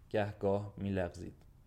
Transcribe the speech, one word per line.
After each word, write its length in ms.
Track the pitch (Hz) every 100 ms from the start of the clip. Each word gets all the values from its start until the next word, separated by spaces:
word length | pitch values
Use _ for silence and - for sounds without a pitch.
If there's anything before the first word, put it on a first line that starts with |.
| -
گهگاه 640 | 107 101 101 98 101 104 -
می‌لغزید. 560 | 98 95 87 90 92 76 - -